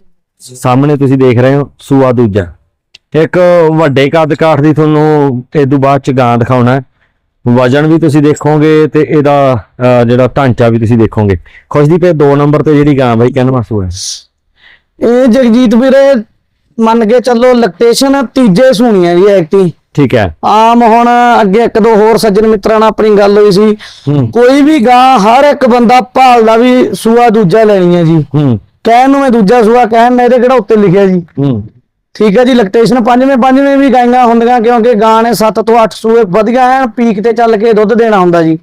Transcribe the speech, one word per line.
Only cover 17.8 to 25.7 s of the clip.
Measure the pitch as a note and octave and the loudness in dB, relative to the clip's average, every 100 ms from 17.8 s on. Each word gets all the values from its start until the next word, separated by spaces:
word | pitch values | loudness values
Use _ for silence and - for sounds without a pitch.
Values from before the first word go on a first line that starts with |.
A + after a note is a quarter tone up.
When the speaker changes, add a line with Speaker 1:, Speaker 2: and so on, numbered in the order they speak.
| A#3 A3+ C4+ C#4 A#3 | -2 0 0 -2 -2
Speaker 2:
ਤੀਜੇ | C4 A#3+ F3+ C4 | -2 0 2 2
ਸੂਣੀ | G#3 B3 G3 F3 | 2 0 0 0
ਹੈ | |
ਜੀ | F3 G3+ | 2 2
ਐਕਟੀ। | G3 D#3+ G3 F3+ - _ | 0 0 -2 -2 -6 _
Speaker 1:
ਠੀਕ | - C3+ | -4 -2
ਹੈ। | B2 F#2+ - | 0 -4 -4
Speaker 2:
ਆਮ | - G#3+ A3+ A#3+ | -2 0 2 2
ਹੁਣ | A#3 A#3 A#3+ A#3+ A#3+ A3 | 2 2 2 0 2 0
ਅੱਗੇ | G#3 G#3 | 0 0
ਇੱਕ | A#3 A3+ | 0 0
ਦੋ | A3 G#3 | 0 2
ਹੋਰ | G#3+ G#3+ | 2 0
ਸੱਜਣ | A3 G3 A3 | 0 0 0
ਮਿੱਤਰਾਂ | A3 G#3+ A3 | 0 -2 0
ਨਾਲ | A3 | 0
ਆਪਣੀ | G#3 G#3+ G#3 | 0 0 2
ਗੱਲ | G3+ G#3 | 2 2
ਹੋਈ | G#3 | 2
ਸੀ, | F#3 G#3+ G#3+ - - C#3 | 2 0 -2 -8 -12 -4
Speaker 1:
ਹੂੰ। | C#3+ A#2+ | -2 -2
Speaker 2:
ਕੋਈ | A3+ B3 C#4 | 0 2 2
ਵੀ | C#4+ D#4 | 2 2
ਗਾਂ | A3 B3 C4 B3+ | 2 2 2 2
ਹਰ | G3+ B3 | 2 2
ਇੱਕ | D4 C4+ | 0 0
ਬੰਦਾ | B3+ | 0